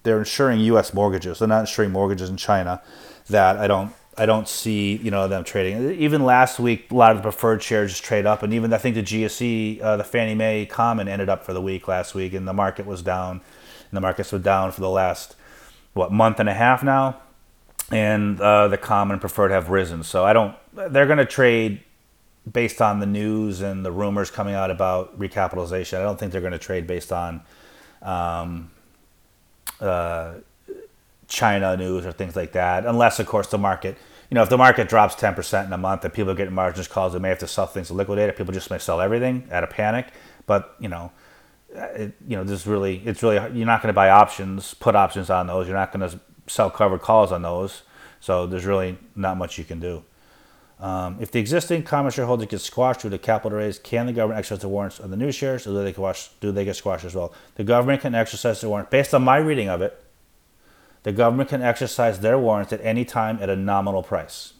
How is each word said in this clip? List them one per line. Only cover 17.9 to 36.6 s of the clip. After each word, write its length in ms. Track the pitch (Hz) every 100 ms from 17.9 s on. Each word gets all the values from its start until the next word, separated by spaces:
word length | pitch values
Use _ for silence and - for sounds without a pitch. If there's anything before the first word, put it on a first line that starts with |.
and, 500 | 113 107 107 104 95
uh, 280 | 101 104 104
the 80 | 98
Common 340 | - 104 101
and 80 | 98
preferred 300 | 98 - 98
have 180 | 95 82
risen. 320 | 98 87 82
So 240 | 80 95 95
I 80 |
don't, 220 | 113 104 - _
they're 320 | - 101 139 139
gonna 220 | 151 131
trade 560 | - 127 117 110 101 _ _ _ _ _ _ -
based 300 | 120 117 -
on 180 | 110 104
the 60 | 101
news 560 | 101 107 107 107 92
and 240 | 98 95 95
the 60 |
rumors 400 | 90 101 101 95
coming 240 | - 101 98
out 160 | 95
about 480 | 92 92 92 92 -
recapitalization. 800 | 95 104 92 92 85 92 87 92
I 20 |
don't 180 | 101 98
think 120 | 101
they're 100 | 92
gonna 160 | 90 85
trade 300 | - 92 85
based 260 | 87 -
on, 280 | 90 85 80 _ _ - - - _
um, 680 | 95 90 85 85 85 82 82 _ _ _ _ _ _ _ _ _ - -
uh, 540 | 104 87 85 85 82 85 _ _ - - - _ _ _ _
China 480 | - 113 101 95 92
news 280 | 92 92 90
or 60 |
things 240 | 85 92 92
like 160 | 82
that, 340 | 92 90 92 117
unless, 340 | 117 117 -
of 60 | 104
course, 220 | 107 95
the 100 | 104
market, 400 | 101 92 95 - - - _
you 60 | 123
know, 80 |
if 60 | 104
the 80 | 127
market 320 | 127 120 107
drops 260 | 113 101 -
ten 180 | 107
percent 340 | 90 - 98 98
in 60 |
a 40 | 90
month 260 | 95 95
and 100 | 90
people 180 | - 95
are 40 | 95
getting 180 | 98
margins 340 | 92